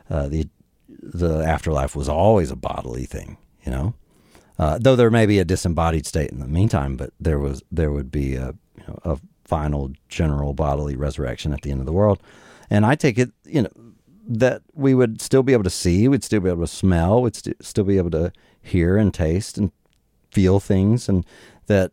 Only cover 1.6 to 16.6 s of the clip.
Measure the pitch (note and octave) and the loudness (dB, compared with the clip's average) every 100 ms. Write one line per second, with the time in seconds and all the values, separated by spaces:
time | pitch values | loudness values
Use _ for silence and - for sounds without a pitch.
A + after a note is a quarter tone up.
1.6 | - D2 C2+ D2 C2+ D2+ G2+ A2 D2+ C2 | -2 -2 -2 -4 -4 2 4 4 2 -4
2.6 | - - B1+ A#1+ - G#1 G1+ - _ _ | -8 -8 -8 -8 -8 -10 -14 -20 _ _
3.6 | - B1+ F2 - _ _ _ _ _ - | -8 -4 -4 -6 _ _ _ _ _ -2
4.6 | D2+ D#2 C3 B2 A#2 A#2 G#2+ G2+ E2+ F#2 | 0 2 4 6 6 6 4 4 2 0
5.6 | F2+ D#2+ E2 D#2+ - E2+ C#2+ C2 C2+ D#2+ | 0 0 0 0 -2 -4 -4 -6 -4 0
6.6 | G#2+ F#2 C#2 C2 C2+ - - D2 C#2+ C2+ | 2 2 -2 -6 -10 -6 -2 -2 -2 -6
7.6 | - E2 D#2 C#2+ C2 D2 C2+ B1+ C2 F2+ | -8 -2 -2 -2 -4 -4 -4 -4 -6 -10
8.6 | _ - - - E2+ C#2+ - _ - D#2 | _ -20 -18 -12 -6 -6 -8 _ -6 -4
9.6 | D2+ D2 C2+ C2+ _ - E2 C#2+ C#2+ C#2 | -2 -4 -6 -10 _ -4 -2 0 -2 -2
10.6 | D2+ C#2+ D2 C2 C#2+ C2 C2 A#1+ D2+ C#2+ | -2 -2 -4 -4 -6 -4 -8 -6 -6 -6
11.6 | D2 C2+ C2 F2 G#2 G2 _ - - - | -6 -6 -4 0 2 0 _ -20 -20 -20
12.6 | - G#2 A#2 D#3 D3+ A2 B2+ _ D2 D3 | -2 2 2 2 0 0 -2 _ -6 -2
13.6 | G2 - A#2 _ _ _ G#3+ A2+ B2+ A2 | -2 -4 -20 _ _ _ -6 2 2 0
14.6 | _ - C3+ C3 A#2+ A2 - C3 C3 B2 | _ -2 2 4 2 0 0 2 4 2
15.6 | F#2 - F2+ F2 B2 C3+ - G#2+ F2+ F2 | 2 -2 0 2 4 2 0 0 0 -2